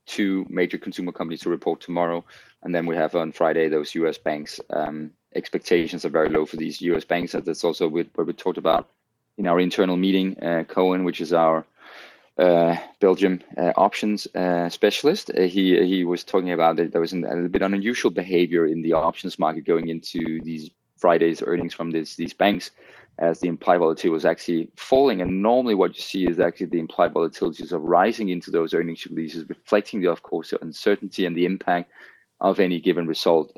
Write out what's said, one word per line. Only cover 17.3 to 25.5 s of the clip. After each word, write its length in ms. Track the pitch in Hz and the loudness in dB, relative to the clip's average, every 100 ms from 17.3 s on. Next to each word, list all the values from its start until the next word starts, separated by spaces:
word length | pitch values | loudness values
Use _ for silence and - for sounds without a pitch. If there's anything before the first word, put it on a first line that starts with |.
little 160 | 80 87 | -2 0
bit 120 | - | 0
unusual 480 | 95 98 104 123 107 | 0 0 -2 0 0
behavior 540 | 85 90 87 85 85 80 | 0 0 2 2 2 2
in 180 | 82 | 0
the 100 | 80 | 0
options 460 | 80 82 - 92 - | 2 2 -2 -10 -2
market 260 | 82 80 73 | -2 -2 0
going 240 | 82 82 | 0 0
into 500 | 82 - 85 82 80 | -8 -8 -6 -4 -6
these 280 | 78 80 78 _ _ _ | -8 -10 -12 _ _ _
Friday's 440 | 90 85 82 80 | 4 4 4 0
earnings 320 | - 87 85 | -2 -2 -4
from 180 | - 85 | -6 -6
this, 240 | 82 78 - | -4 -6 -8
these 180 | 87 | -8
banks, 380 | - 98 92 - _ - - - - | 0 2 0 -4 _ -20 -20 -20 -2
as 220 | 82 82 | 0 0
the 80 | 90 | -2
implied 320 | 82 - 87 | -2 2 4
volatility 300 | 82 80 90 | 4 2 0
was 160 | 80 85 | 0 0
actually 440 | 82 - 82 - - | -2 -2 -2 -2 -10
falling. 440 | - 131 135 95 | 0 4 4 2
And 200 | 90 95 | -2 0
normally 320 | 107 | 2